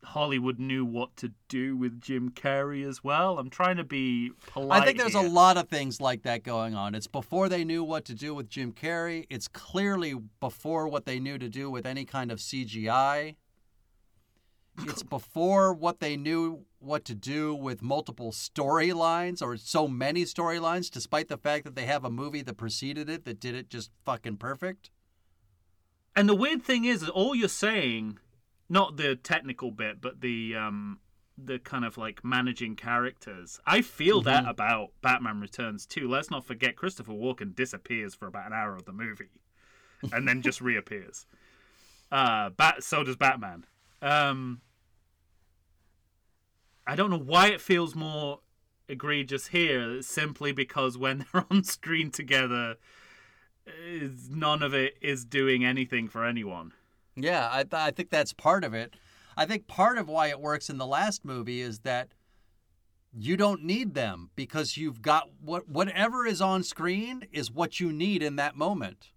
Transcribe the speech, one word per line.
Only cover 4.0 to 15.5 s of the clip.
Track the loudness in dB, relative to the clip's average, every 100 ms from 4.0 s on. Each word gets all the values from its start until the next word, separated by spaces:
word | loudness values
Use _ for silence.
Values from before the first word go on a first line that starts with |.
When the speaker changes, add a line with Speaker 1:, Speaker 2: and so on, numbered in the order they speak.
| 2 0 -2 -6 -12
Speaker 1:
polite | -6 4 6
Speaker 2:
I |
think | 8 4
there's | 2
a | 4
Speaker 1:
here. | 6
Speaker 2:
lot | 10 10 10
of | 4
things | -2 -2 0
like | 0 0
that | 0 -2
going | -2 -2 -2
on. | -2 -4
It's | -4 -6
before | -8 -2 2 2
they | 2
knew | 0 -2
what | 0 -4 -6
to |
do | -10 -8
with | -8 -8
Jim | -6 -8
Carrey. | -6 -4 -2 -4 -6 -8
It's | -10 -10
clearly | -14 -6 0 2 2 -2 -4 -10 _
before | -8 -6 -4 -2 0
what | -2 -4
they | -4
knew | -4 -6
to | -8
do | -6 -6
with | -6 -6
any | -8
kind | -6 -6 -4
of | -6
C | -6 -6
G | -6 -4 2
I. | 4 4 2 -2 -10 _ _ _ _ _ _ _ _ _ _ _ _ _ -12
It's | -10 -8
Speaker 1:
<laughs> |
Speaker 2:
before | -6 -8 -6 0 4